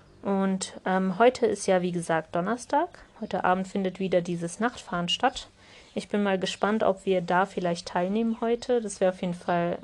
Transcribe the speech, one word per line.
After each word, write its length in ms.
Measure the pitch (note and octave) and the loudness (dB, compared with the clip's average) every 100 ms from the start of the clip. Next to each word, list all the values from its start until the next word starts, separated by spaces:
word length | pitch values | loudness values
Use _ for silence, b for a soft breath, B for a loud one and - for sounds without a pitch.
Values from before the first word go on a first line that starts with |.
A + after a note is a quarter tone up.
| B - | B -10
Und, 520 | - G3 F#3+ F#3+ - - - | -2 0 0 0 -4 -6 -2
ähm, 320 | F#3 F#3+ F3+ | 0 2 6
heute 280 | A#3+ B3 A#3+ | 6 6 2
ist 200 | - - | 0 2
ja, 140 | F#3 | 2
wie 120 | F3+ | 2
gesagt, 420 | F3 E3 E3 - F3 | -2 0 -2 0 -2
Donnerstag. 640 | F#3 A#3+ - C#4+ F4+ - - - | -2 -4 -2 0 0 -4 -20 -12
Heute 240 | A3 F#3+ F3+ | -6 0 2
Abend 220 | F#3 F#3+ | 2 0
findet 320 | G3+ F#3+ F#3 | -2 -4 -2
wieder 220 | F#3+ F3+ | 0 0
dieses 380 | F3 F3 E3+ - | 0 -2 -6 -4
Nachtfahren 500 | A3+ - - F3 F3 | -4 -4 -6 -4 -2
statt. 380 | - B3 - - B B B B - | 0 0 -2 -8 B B B B -10
Ich 140 | - | -4
bin 120 | G#3 | 0
mal 160 | G3+ F#3+ | 0 0
gespannt, 460 | F#3 - G3 A3 | -2 0 0 2
ob 220 | - F#3+ - | 2 0 0
wir 160 | F#3 | 0
da 240 | F3 F3+ G3 | 2 2 2
vielleicht 420 | - F3 F3 - | 0 -2 -2 -4
teilnehmen 500 | F#3 F3+ G#3+ A#3 A3+ | -2 0 0 0 -2
heute. 400 | A3+ A#3 - B3 | -2 -2 0 -2
Das 180 | G#3+ - | -2 0
wäre 140 | F#3 | 0
auf 80 | F#3 | 0
jeden 120 | F#3 | -4
Fall 460 | F3 - F3 E3+ F#3 | -4 -2 0 0 -2